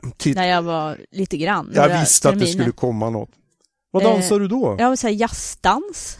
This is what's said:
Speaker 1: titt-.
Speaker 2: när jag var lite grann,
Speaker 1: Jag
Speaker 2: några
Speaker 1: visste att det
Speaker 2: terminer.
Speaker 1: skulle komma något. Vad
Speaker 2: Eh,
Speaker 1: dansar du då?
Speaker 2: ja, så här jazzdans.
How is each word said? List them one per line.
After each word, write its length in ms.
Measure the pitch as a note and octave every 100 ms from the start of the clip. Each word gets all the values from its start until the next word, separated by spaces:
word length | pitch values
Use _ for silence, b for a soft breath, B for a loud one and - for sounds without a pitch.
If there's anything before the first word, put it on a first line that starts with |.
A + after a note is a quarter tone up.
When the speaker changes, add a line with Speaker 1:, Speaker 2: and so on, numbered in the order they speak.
| B2+ -
Speaker 1:
titt-. 180 | D3+ D#3+
Speaker 2:
när 120 | F3+
jag 140 | F3+
var 360 | E3+ E3 D#3 D3 -
lite 260 | G3 F#3+ D3+
grann, 340 | E3+ G3 - D3
Speaker 1:
Jag 120 | D3
Speaker 2:
några 120 | F3
Speaker 1:
visste 300 | D3 - C#3+
att 40 | G3
det 40 |
Speaker 2:
terminer. 140 | E3+
Speaker 1:
skulle 180 | F3+ F3
komma 380 | - B2 A2 A2
något. 200 | A2+ A2 _ _ _ _ _ _
Vad 120 | F#3
Speaker 2:
Eh, 60 | G#3+
Speaker 1:
dansar 280 | G#3 F3 G#3
du 80 | G3
då? 280 | B3 F3+ G2
Speaker 2:
ja, 160 | A#3+ C4
så 120 | A#3+
här 60 |
jazzdans. 1040 | G#3 A3+ - - - F3+ A3 G4+ E4+ -